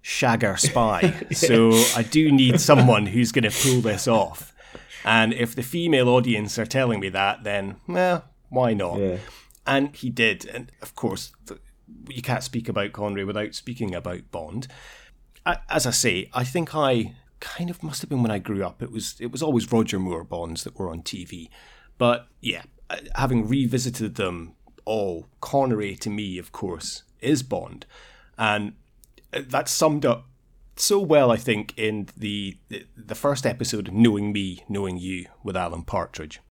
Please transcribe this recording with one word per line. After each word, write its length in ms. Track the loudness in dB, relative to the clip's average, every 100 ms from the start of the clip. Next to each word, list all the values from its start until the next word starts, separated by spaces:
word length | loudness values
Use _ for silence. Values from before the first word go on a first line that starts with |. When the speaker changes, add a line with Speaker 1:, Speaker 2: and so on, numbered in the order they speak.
Speaker 1:
shagger 560 | -6 0 2 2 0 2
spy, 680 | 0 2 2 4 2 0 -6
Speaker 2:
<laughs> 40 |
Speaker 1:
so 400 | 0 4 6 8 8 6 2
I 60 |
do 280 | 2 4 6
need 300 | 6 6 4
someone 460 | 8 8 8 6 4
who's 260 | 2 2
gonna 180 | 2 0
pull 300 | 2 2 2
this 260 | 2 0 2
off." 480 | 4 2 -4 -18 _ -20 -20 -20 -6
And 280 | 4 4 4
if 220 | 2 -2
the 80 | -4
female 460 | -6 -2 2 4 6
audience 500 | 4 4 0 -2 -4
are 80 | -2
telling 340 | 0 0 0
me 80 | -2
that, 360 | 0 0 0
then, 320 | -4 -4 -4 -10 -6
well, 380 | 0 0 0 -6 _ _
why 260 | 0 0
not? 240 | 0 -2 -2
Speaker 2:
Yeah. 180 | -2 -4 -10 -20 _ _ -2
Speaker 1:
And 280 | 0 0 -6
he 140 | -8
did. 340 | 0 0 0 -8
And 240 | -14 -16 _
of 120 | -18
course, 380 | -6 -6 -6 -12 _ -20
th-, 140 | -20 -20 _ _ -20 -14
you 140 | -10
can't 200 | -4 -4
speak 260 | -4 -8 -4
about 240 | -4 -4
Connery 320 | -6 -6 -4
without 300 | -6 -6 -8
speaking 400 | -10 -12 -8 -6
about 360 | -6 -8 -12 -12
Bond. 380 | -12 -10 -10 -12 -18 -20 -20 -20 _ _ _ -4
I, 120 | -4 -2
as 160 | -2 0
I 40 |
say, 400 | 2 2 0 -4
I 100 | -6
think 300 | -4 -4 -4
I 400 | 0 2 2 -2 -10 _ _
kind 300 | -14 -8 -8
of 120 | -8
must 200 | -10 -10
have 60 | -4
been 140 | 0
when 80 | 0
I 80 | 0
grew 260 | -4 -4
up. 180 | -4 -6
It 100 | -10
was, 240 | -8 -10 -10
it 140 | -10
was 100 | -4
always 300 | 0 0 2
Roger 260 | 2 2 -2
Moore 240 | -4 -6
Bonds 400 | -6 -8 -6 -8
that 160 | -10 -8
were 100 | -8
on 140 | -8
T 220 | -10 -12
V. 260 | -14 -16 -16 -20 -20 -20 _ _
But 300 | 2 2 -6 _
yeah, 220 | -6 -6 -10 _ -12
uh, 100 | -12 -6 -2
having 320 | 0 0 0
revisited 640 | 0 0 0 -4 -6 -6
them 400 | -4 -6 -6 -12 _ _ _
all, 420 | -6 -2 -2 -6 -12 _
Connery 560 | -2 0 2 0 -4 -6
to 120 | -6
me, 300 | -6 -6 -8
of 140 | -12
course, 500 | -8 -8 -8 -10 -12 _ _
is 220 | -2 -2
Bond. 420 | -2 -8 -8 -16 -20 -20 -20 -20 _ -2
And 360 | 0 0 -4 -12 _ _ _ _ _
that's 400 | -10 -4 -4 -2
summed 340 | 2 2 2 0
up 220 | -2 -6 _ _ _ -20 -6
so 240 | 0 0
well, 320 | 4 6 6
I 40 | 2
think, 400 | 0 -2 -2 -4
in 320 | -2 -2 -8 -8
the, 420 | -6 -4 -6 -10 _
the, 180 | -16 -16 -20
the 180 | -12 -2
first 280 | -2 0
episode 440 | -2 -2 -4 -4 -2
of 60 |
Knowing 380 | 6 6 6 -2
Me, 320 | -4 -6 -10 -8
Knowing 300 | -6 -4 -6
You 280 | -6 -8 -10 -14
with 140 | -8 -4
Alan 260 | -4 -6
Partridge. 580 | -6 -6 -6 -10 -14 -16 _